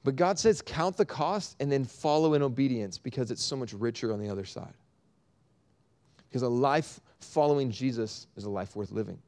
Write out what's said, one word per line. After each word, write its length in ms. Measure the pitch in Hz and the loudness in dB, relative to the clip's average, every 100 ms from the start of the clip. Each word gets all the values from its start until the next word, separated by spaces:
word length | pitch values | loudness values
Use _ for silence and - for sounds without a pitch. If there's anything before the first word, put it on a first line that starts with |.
But 120 | 165 139 | 0 2
God 240 | 175 196 | 2 4
says, 220 | 220 190 | 4 2
"Count 360 | - 156 175 190 | -2 -2 -2 2
the 80 | 196 | -2
cost 500 | - 151 202 - - | 0 0 0 -6 -4
and 120 | 143 | 0
then 120 | 139 | 0
follow 520 | 123 - 156 151 160 151 | 0 -2 2 6 6 4
in 60 | |
obedience 560 | 139 123 135 120 104 - | 2 2 0 0 -4 -8
because 340 | 127 127 120 | -8 -4 -4
it's 120 | 110 | -4
so 120 | - 139 | -4 -4
much 180 | 120 | -6
richer 400 | 104 117 110 117 | -2 -4 -2 -4
on 60 | 104 | -2
the 100 | 104 | -4
other 160 | 98 92 | -6 -8
side." 280 | - - - _ _ _ _ _ _ _ _ _ _ _ _ _ _ _ | -10 -14 -18 _ _ _ _ _ _ _ _ _ _ _ _ _ _ _
Because 120 | 127 | -2
a 80 | 123 | 0
life 500 | 120 139 151 156 - _ _ | 2 4 2 0 -14 _ _
following 500 | - 160 147 143 131 | -4 2 4 4 0
Jesus 580 | 101 131 117 110 - - - | -2 -2 -2 -4 -6 -16 -12
is 100 | 104 | -6
a 40 | |
life 260 | 98 95 104 | -6 -6 -8
worth 160 | 98 | -6
living. 300 | 104 101 90 | -4 -6 -8